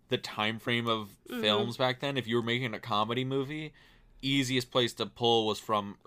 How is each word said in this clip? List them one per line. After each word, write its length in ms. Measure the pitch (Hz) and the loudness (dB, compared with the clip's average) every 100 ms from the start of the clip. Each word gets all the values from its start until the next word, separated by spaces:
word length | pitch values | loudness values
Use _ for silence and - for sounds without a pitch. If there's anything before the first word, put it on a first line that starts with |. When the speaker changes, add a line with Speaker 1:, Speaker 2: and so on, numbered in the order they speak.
| _ | _
Speaker 1:
the 80 | 104 | -4
time 400 | - - 107 113 | -4 -2 -2 -2
frame 280 | 113 117 117 | -2 0 2
of 300 | 110 104 - - | -2 -2 -14 -10
Speaker 2:
Mm-hmm. 100 | 247 | -2
Speaker 1:
films 380 | 214 104 117 120 | 2 2 2 0
back 220 | 127 127 | 0 0
then. 180 | 143 139 | -2 -2
If 80 | 117 | 0
you 100 | 117 | 0
were 60 | |
making 320 | 117 120 127 | 0 -2 -2
a 40 | 104 | -6
comedy 440 | - 104 107 120 | -2 0 0 -2
movie, 480 | 131 135 135 151 156 - - - _ - | -2 -2 -4 -6 -12 -14 -20 -20 _ -8
easiest 500 | 135 139 123 131 - | 0 2 2 0 0
place 220 | 131 120 | 0 0
to 120 | - 107 | 0 -8
pull 400 | - 120 117 110 | 2 4 6 4
was 120 | 101 | -2
from 380 | - 107 101 98 | 0 -2 -2 -10